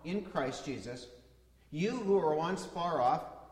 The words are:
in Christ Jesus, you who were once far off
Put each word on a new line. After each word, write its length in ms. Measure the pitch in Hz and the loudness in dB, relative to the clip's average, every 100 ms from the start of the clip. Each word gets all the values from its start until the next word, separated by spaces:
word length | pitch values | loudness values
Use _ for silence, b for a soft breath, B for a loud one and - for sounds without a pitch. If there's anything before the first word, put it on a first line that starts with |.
in 220 | 165 202 | -6 -4
Christ 400 | 185 165 131 - | -4 -4 -4 -4
Jesus, 420 | 147 123 120 123 - - - - _ _ b | -8 -8 -8 -12 -12 -20 -20 -20 _ _ b
you 200 | 151 202 | -2 -2
who 240 | 254 196 | 0 2
were 200 | 196 160 | 4 4
once 300 | 151 170 190 | 2 0 -2
far 380 | - 175 175 151 | -6 -4 -2 2
off 200 | 123 156 - - - | 6 6 4 -12 -18